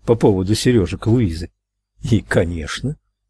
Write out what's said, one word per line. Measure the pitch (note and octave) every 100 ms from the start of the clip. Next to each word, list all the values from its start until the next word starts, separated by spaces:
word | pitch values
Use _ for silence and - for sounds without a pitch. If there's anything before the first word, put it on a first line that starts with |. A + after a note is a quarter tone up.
по | -
поводу | A#2 C3+ F#2+ F#2
сережек | G#2+ C3 A#2+ E2+ F#2 A2
Луизы. | B2 G#2 E2 F2 _ _ _ _ _
И, | - A2+
конечно, | - - E2+ E2+ D2+ - C3 D3+ _ _ _